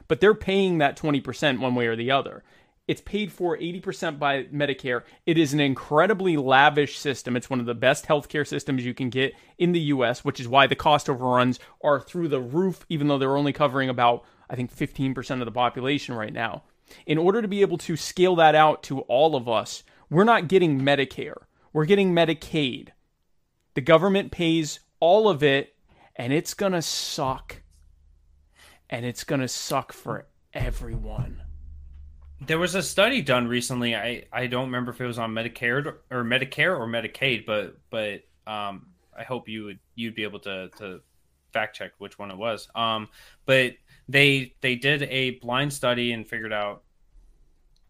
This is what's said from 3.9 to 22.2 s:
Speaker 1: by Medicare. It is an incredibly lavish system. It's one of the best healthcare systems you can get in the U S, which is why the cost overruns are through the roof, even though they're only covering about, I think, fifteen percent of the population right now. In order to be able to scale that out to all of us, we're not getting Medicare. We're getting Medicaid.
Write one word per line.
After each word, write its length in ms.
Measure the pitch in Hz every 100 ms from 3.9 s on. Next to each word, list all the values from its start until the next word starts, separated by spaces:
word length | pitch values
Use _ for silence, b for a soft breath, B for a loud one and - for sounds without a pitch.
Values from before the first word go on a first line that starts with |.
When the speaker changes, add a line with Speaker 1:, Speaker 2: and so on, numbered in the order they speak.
| - 170 147
Speaker 1:
by 240 | 143 139 -
Medicare. 580 | 143 143 135 135 120 b b
It 140 | - 165
is 160 | 147
an 60 | 147
incredibly 760 | 143 127 - 147 185 202 190 151
lavish 600 | 131 131 147 147 139 -
system. 380 | 147 123 - 123
It's 120 | -
one 120 | 127
of 60 | 117
the 100 | 117
best 300 | 127 147 -
healthcare 380 | 151 - 151
systems 400 | 139 143 - 131
you 80 | 123
can 160 | 120 127
get 260 | 127 135 b b -
in 140 | 175
the 100 | 175
U 240 | 147 139
S, 200 | 117 127
which 160 | 147 -
is 80 | 120
why 180 | 135 135
the 80 |
cost 340 | 131 160 147 -
overruns 520 | 127 127 123 123 123 B B
are 160 | 151 139
through 260 | - 180 170
the 140 | 139
roof, 440 | 123 151 190 175 -
even 180 | 160 143
though 120 | 139
they're 180 | 135 139
only 160 | 143
covering 360 | 135 147 135 131
about, 360 | 123 120 120 b b -
I 60 | 123
think, 160 | 123
fifteen 420 | - 147 - 135
percent 260 | 131 117 127
of 40 | 117
the 60 |
population 640 | 117 120 135 127 143 - 117
right 160 | 110
now. 320 | 120 113 - - _ b b -
In 120 | 160
order 220 | 180 220
to 60 | 214
be 140 | 202
able 180 | 196 170
to 180 | - 160
scale 380 | - - 180 175
that 200 | 156 151
out 260 | 156 -
to 200 | - 135
all 340 | - 123 160 143
of 120 | 120
us, 360 | 107 - - b b b
we're 140 | 151
not 240 | 220 220 160
getting 320 | 190 175 135
Medicare. 640 | 139 143 135 - 147 - - _ _
We're 140 | 151 156
getting 260 | 202 190
Medicaid. 760 | 170